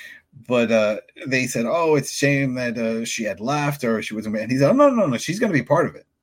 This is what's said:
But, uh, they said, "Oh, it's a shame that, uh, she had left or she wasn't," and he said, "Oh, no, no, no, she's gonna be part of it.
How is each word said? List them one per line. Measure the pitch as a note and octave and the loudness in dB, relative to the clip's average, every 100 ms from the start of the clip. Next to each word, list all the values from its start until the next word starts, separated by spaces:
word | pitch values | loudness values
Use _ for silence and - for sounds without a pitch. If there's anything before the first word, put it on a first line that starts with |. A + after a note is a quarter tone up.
| - - _ A2+ - | -20 -20 _ -20 -2
But, | B2 A2+ | 0 4
uh, | A2+ G#2+ G2+ - - C#3+ | 4 2 -2 -8 -14 -4
they | C3 C3 | -2 -2
said, | B2 A#2 | -2 -2
"Oh, | E3 E3 D3+ | 0 2 2
it's | C#3 | 0
a | |
shame | - C#3+ C#3 C3+ B2+ | 0 2 2 0 -2
that, | B2 A#2 | -4 -4
uh, | A2+ A2+ A2+ | -4 -4 -6
she | - | -6
had | G#2 G2 | -6 -6
left | A2+ D3 C#3+ D3 | -4 -2 -2 -2
or | A#2+ A2 | -2 -2
she | G#2 | -4
wasn't," | A2 G#2+ G#2+ | -8 -6 -6
and | A2+ | -2
he | C3 | 2
said, | C#3 | 4
"Oh, | |
no, | B3+ C#4+ | 6 4
no, | A#3+ F3+ | 4 0
no, | A#2+ | 0
she's | - F#3 | -4 -2
gonna | A#3 | 0
be | D3+ | 0
part | - D3+ C#3+ | 2 0 0
of | - | -4
it. | _ _ | _ _